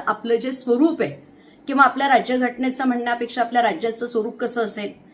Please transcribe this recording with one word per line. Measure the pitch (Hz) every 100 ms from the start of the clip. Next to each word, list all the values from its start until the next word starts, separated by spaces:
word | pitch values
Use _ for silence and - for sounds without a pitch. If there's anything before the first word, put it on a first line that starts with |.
| -
आपलं | - 233 233
जे | 262
स्वरूप | 262 - 240 330 -
आहे | 160 - - - - - -
किंवा | 269
आपल्या | 269 262 277
राज्यघटनेचं | 247 202 254 247 240 254 254 262
म्हणण्यापेक्षा | 240 240 240 233 254
आपल्या | 233 240
राज्याचं | 226 165 226 226 240
स्वरूप | 226 214 -
कसं | 233 240
असेल, | 214 214 202 - -